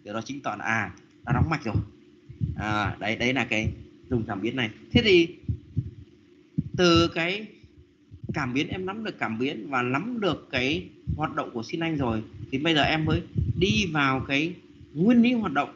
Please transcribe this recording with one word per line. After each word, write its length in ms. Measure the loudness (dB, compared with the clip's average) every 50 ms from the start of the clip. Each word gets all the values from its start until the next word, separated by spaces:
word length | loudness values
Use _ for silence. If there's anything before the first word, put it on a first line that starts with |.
| _
điều 100 | -6 -8
đó 80 | -8
chứng 180 | -6 -6 -10 -8
tỏ 160 | -6 -6 -6 -4
là, 60 | -2
à, 260 | 0 0 0 -2 -4 -8 -14 -20 -20 -20 -16 -4
nó 60 | 0 2
đóng 160 | 2 2 2
mạch 140 | 0 -2 -2
rồi. 120 | -2 -2 -2 -2 -4 -12 -20 -20 -20 -20 -20 -20 -20 -8 -6 -6 -6 -4
À, 400 | -4 -2 -2 0 0 0 0 -2 -4
đấy, 160 | -4 -4 -2
đấy 180 | 0 0 0 0
là 120 | 0 0
cái 260 | 0 0 0 0 -2 -4 -6 -14 -20 -20 -20 -6 -2
dùng 140 | -2 -2 -2
cảm 140 | -2 -6 -4
biến 140 | -4 -4 -2
này. 140 | -2 -4 -4 -6 -12 -18 2
Thế 100 | 2 4 6
thì 320 | 8 8 8 6 4 -2 -10 -6 -6 -6 -6 -6 -6 -6 -4 -4 -4 -12 -14 -20 -20 -20 -20 -20 _ -20 -20 _ _ _ -8 -6 -6 0
từ 300 | 4 6 6 8 8 6
cái 400 | 4 2 -2 -2 -2 -2 -6 -8 -12 -16 -20 -20 -20 _ -20 -20 _ _ _ _ _ -20 -16 -10 -6 -4
cảm 200 | -4 -4 -2 0
biến 140 | -2 -2
em 180 | -2 -4 -6 -6
nắm 180 | -6 -6 -6 -8
được 160 | -8 -6 -4
cảm 200 | -4 -4 -2 -2
biến 300 | -2 -4 -4 -6 -8 -4
và 120 | -2 -2
nắm 380 | 0 0 0 -2 -2 -4 -4 -2
được 280 | 0 0 -2 -2 -6 -6
cái 380 | -4 -2 0 0 -2 -2 -4 -10 -18 -14 -6 -6 -4
hoạt 200 | -2 -2 -4 -4
động 140 | -4 -6 -4 -6
của 100 | -8 -8
xi 140 | -6 -4
lanh 200 | -4 -2 -2 -2
rồi, 260 | 0 0 0 0 -2 -4 -8 -12 -14 -10 -6
thì 60 | -4
bây 180 | -2 0 2 2
giờ 60 | 4
em 240 | 4 4 2 2 2
mới 160 | 0 0 0 -2 -2 -2 -2 0 0 2 2
đi 260 | 2 2 4 2 2 0
vào 280 | 0 2 2 2 2 0
cái 340 | -2 -2 0 0 0 -2 -4 -10 -16 -20 -20 -20 -20 -12 -2
nguyên 280 | 2 4 6 8 8
lý 120 | 6 6 4
hoạt 200 | 2 -2 0 0
động 220 | 0 -2 -2 -6